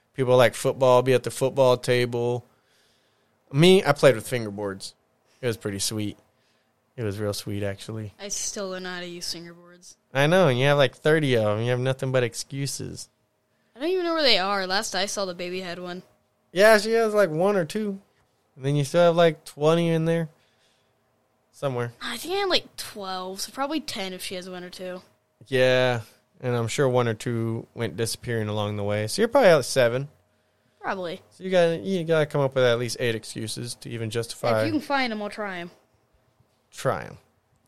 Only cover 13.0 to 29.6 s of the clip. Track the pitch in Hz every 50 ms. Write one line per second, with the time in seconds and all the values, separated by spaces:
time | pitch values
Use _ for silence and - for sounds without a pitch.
13 | - _ _ _ _ _ _ _ _ _ _ _ _ _ _ - 269 330 370 370
14 | 349 339 330 320 302 254 226 185 180 196 202 196 190 185 185 202 220 - - 185
15 | 190 208 - 220 196 185 175 175 180 180 180 185 190 180 170 175 180 180 175 180
16 | - _ _ _ _ _ _ _ _ _ - 170 202 214 220 214 196 220 226 233
17 | 233 220 208 208 202 170 156 156 180 202 208 190 170 147 - 214 220 208 196 196
18 | _ _ _ _ _ _ _ _ _ _ _ 139 131 139 143 147 143 131 - 170
19 | 175 170 165 170 170 165 151 147 - - - - 147 156 165 170 170 170 165 160
20 | 160 165 165 170 165 151 _ _ _ _ _ _ _ _ _ _ _ _ _ _
21 | _ _ _ _ _ _ _ _ _ _ _ - - 143 127 120 120 120 123 -
22 | - 247 240 233 - 302 370 392 403 381 349 233 - - _ - - - - 220
23 | 196 190 185 185 185 185 190 196 - - - - 269 277 311 311 - - - 240
24 | 190 190 185 180 - - 202 180 180 185 180 180 175 180 180 - 185 185 180 185
25 | - _ _ _ _ _ _ _ 117 - 135 127 127 127 127 127 127 127 123 117
26 | 107 - _ _ _ _ _ - - 127 120 120 117 110 - - 147 131 123 123
27 | 120 117 110 107 - 127 120 117 113 113 113 113 - - - 117 117 110 73 101
28 | 117 110 - - - 123 117 113 107 104 104 107 104 104 104 104 101 101 104 104
29 | 107 107 - - 214 226 226 285 254 190 165 147